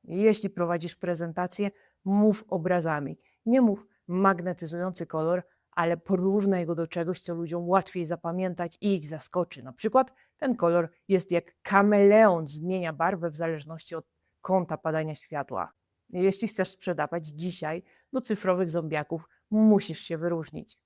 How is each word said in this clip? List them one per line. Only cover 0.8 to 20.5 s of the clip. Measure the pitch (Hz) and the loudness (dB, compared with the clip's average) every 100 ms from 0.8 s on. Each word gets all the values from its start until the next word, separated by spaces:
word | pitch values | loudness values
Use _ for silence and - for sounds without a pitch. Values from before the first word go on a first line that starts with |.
| 170 - | -4 -8
prezentację, | 180 165 170 165 180 - 202 _ _ _ | -6 -4 -4 -4 -6 -4 -6 _ _ _
mów | 190 202 214 208 - | 0 4 4 2 -4
obrazami. | 185 165 180 160 151 143 156 _ _ 226 | -4 0 0 0 -4 -6 -12 _ _ 2
Nie | 262 | 4
mów | 233 202 - _ - | 4 2 -8 _ -6
magnetyzujący | 180 196 180 175 175 160 170 185 180 160 | 2 2 2 -4 -6 -8 -4 -6 -6 -6
kolor, | 160 160 180 - _ _ | -2 0 -2 -4 _ _
ale | - 165 170 | -2 0 -2
porównaj | - 185 190 202 196 185 165 | 0 2 2 2 2 0 -2
go | 165 | -4
do | 165 | -4
czegoś, | 175 165 175 | -4 -4 -6
co | - | -6
ludziom | 170 165 175 175 | -6 -4 -4 0
łatwiej | 190 180 180 160 | 0 0 -8 -6
zapamiętać | 170 170 175 185 170 170 - | -6 -6 -4 -4 -4 -8 -4
i | 202 190 | -2 -2
ich | 147 | -4
zaskoczy. | 156 - 180 175 143 | -12 -6 -4 -4 -8
Na | 127 | -14
przykład | - 220 254 254 _ _ _ | -6 2 2 2 _ _ _
ten | 262 240 | -4 0
kolor | 170 175 160 _ - | 2 2 0 _ 0
jest | 190 185 | 0 2
jak | 175 - _ | -4 -4 _
kameleon, | - 202 202 208 202 214 220 170 151 | 0 4 6 6 8 10 8 6 -2
zmienia | 151 170 190 170 | -8 -4 -4 -4
barwę | 147 165 190 170 | -2 -2 -2 -6
w | 151 | -4
zależności | 165 156 151 160 - 165 | -4 -4 -8 -16 -12 -12
od | - _ _ _ | -12 _ _ _
kąta | - 190 170 156 | 0 0 0 -4
padania | 165 160 156 151 | -2 -2 -4 -8
światła. | - 147 143 107 85 _ _ _ _ | -8 -8 -4 -6 -6 _ _ _ _
Jeśli | 180 190 190 220 | 0 0 0 -6
chcesz | - 185 | -2 -4
sprzedawać | - - 156 147 170 156 | -4 -6 -4 -2 -4 -8
dzisiaj | 147 180 165 156 170 - _ _ | -8 -8 -6 -6 -8 -12 _ _
do | 262 | -8
cyfrowych | 240 214 190 180 180 | -4 -2 0 0 0
zombiaków, | 170 160 151 151 165 - _ _ | -2 -2 -4 -4 -8 -10 _ _
musisz | 214 220 202 208 160 | 4 6 6 2 -10
się | - 165 | -8 -4
wyróżnić. | 170 170 156 | -2 -4 -6